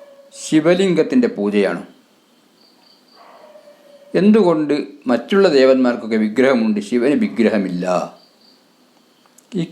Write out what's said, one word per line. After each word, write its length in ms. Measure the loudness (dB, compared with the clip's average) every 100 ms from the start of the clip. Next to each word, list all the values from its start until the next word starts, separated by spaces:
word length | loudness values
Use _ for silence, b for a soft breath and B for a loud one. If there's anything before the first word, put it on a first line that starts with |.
| -20 -20 -20 -16 -2
ശിവലിംഗത്തിൻ്റെ 800 | 0 2 2 0 0 0 2 0
പൂജയാണ്. 540 | -2 -2 0 -2 -4 -12 _ _ _ _ _ _ _ _ _ _ _ _ _ -20 -20 -20 -20 -20 -20 _ -20 -6
എന്തുകൊണ്ട് 720 | 0 4 4 4 0 -2 -4 -6 -10 -4
മറ്റുള്ള 420 | -4 0 2 2
ദേവന്മാർക്കൊക്കെ 680 | 4 4 2 0 -2 -4 -2
വിഗ്രഹമുണ്ട്, 640 | -2 0 0 2 0 -4
ശിവന് 320 | -2 -2 0
വിഗ്രഹമില്ല? 1040 | 0 -2 0 0 0 -4 -4 -4 -4 -4 -14 _ _ _ _ _ _ _ _ _ _ _ _ _
ഈ 120 | -8 -4